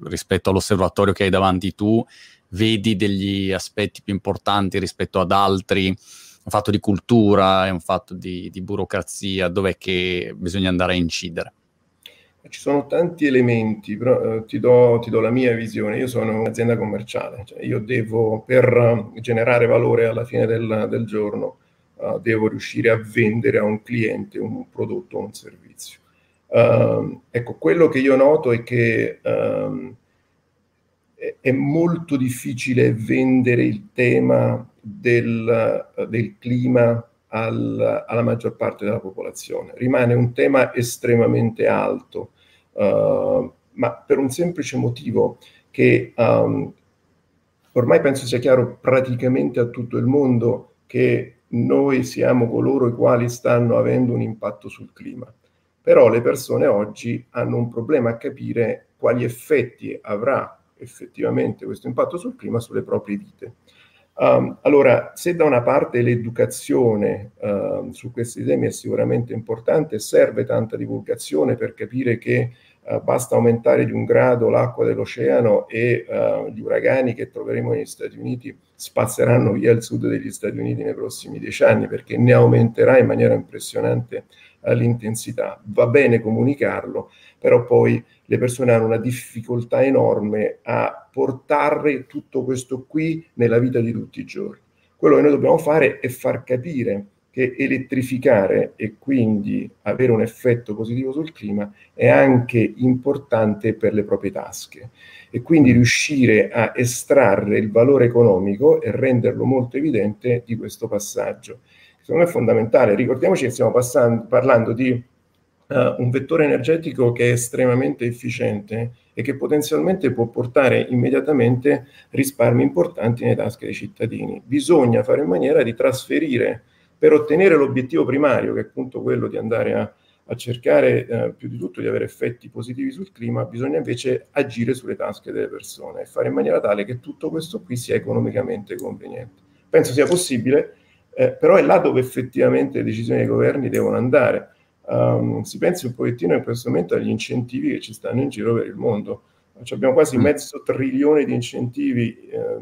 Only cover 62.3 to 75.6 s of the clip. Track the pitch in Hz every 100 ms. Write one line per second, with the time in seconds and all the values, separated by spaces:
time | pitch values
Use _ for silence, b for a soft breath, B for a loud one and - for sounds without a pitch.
62.3 | - 104 113 - - - 107 - 101 -
63.3 | - 120 - _ b b b b - 131
64.3 | 127 127 - 139 143 135 117 - - 175
65.3 | 170 151 123 123 139 - 120 120 120 117
66.3 | 120 123 - - 139 120 104 104 101 110
67.3 | - 104 101 98 95 92 - 123 123 120
68.3 | 120 120 139 113 - 117 110 120 123 120
69.3 | 117 - 113 - 156 151 107 - 147 135
70.3 | 110 - 113 113 113 113 113 107 - -
71.3 | 147 131 120 110 - 107 123 123 113 120
72.3 | 123 120 B B B 117 113 - 127 123
73.3 | 117 117 117 - 127 120 113 110 120 127
74.3 | 120 110 117 123 120 117 110 110 120 131
75.3 | 131 117 104